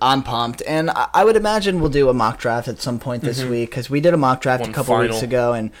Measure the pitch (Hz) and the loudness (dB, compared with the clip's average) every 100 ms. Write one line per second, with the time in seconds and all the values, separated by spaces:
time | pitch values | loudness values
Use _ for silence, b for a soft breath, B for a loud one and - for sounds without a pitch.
0 | 127 135 131 117 120 120 - 156 160 - | 0 2 0 -4 -4 -6 -4 -2 -2 -2
1 | - 175 208 220 208 214 196 180 156 139 | 0 4 4 4 2 0 0 0 0 2
2 | 135 127 110 117 120 120 123 113 131 117 | 2 4 0 0 -2 -2 -4 -8 -6 -6
3 | 135 123 120 123 127 120 117 131 120 143 | -6 -4 -4 -4 -4 -2 -4 -6 -2 2
4 | 170 165 131 127 139 127 113 127 127 113 | 4 4 2 2 0 0 -2 -4 0 2
5 | 113 110 117 123 120 120 110 B | 2 0 0 0 2 0 -4 B